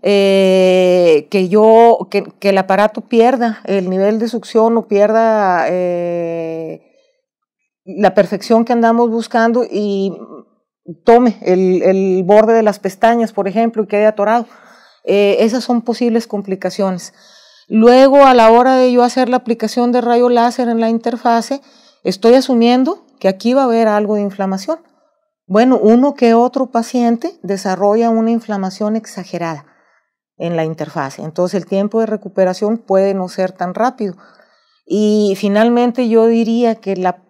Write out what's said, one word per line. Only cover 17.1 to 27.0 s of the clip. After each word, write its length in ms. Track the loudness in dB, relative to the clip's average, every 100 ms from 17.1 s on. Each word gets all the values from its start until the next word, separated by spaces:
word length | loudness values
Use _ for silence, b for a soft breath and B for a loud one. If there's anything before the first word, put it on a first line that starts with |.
| b b b b b b
Luego, 600 | 4 6 6 6 6 6
a 80 |
la 160 | 6 6
hora 240 | 6 4 2
de 160 | 2
yo 120 | 2
hacer 260 | 0 0 -2
la 80 | -2
aplicación 520 | -2 -4 -4 -2 0
de 120 | 0
rayo 260 | 0 2 2
láser 400 | 2 0 -2 -4
en 120 | -2
la 100 | -2
interfase, 720 | -2 -4 -4 -2 -2 -2 -10 b b b b
estoy 320 | -8 0 4
asumiendo 720 | 4 2 0 2 2 0 -4 _ _
que 100 | -4
aquí 260 | -2 -2
va 80 | 0
a 20 |
haber 240 | 0 0 0
algo 280 | 0 -2 -4
de 40 |
inflamación. 600 | -4 -6 -6 -6 -6 -10 _ _ _ _ _ _ _
Bueno, 320 | 0 2 2
uno 360 | 4 4 2
que 200 | 0 2
otro 360 | 2 0 -2 -4
paciente 680 | -4 -4 -2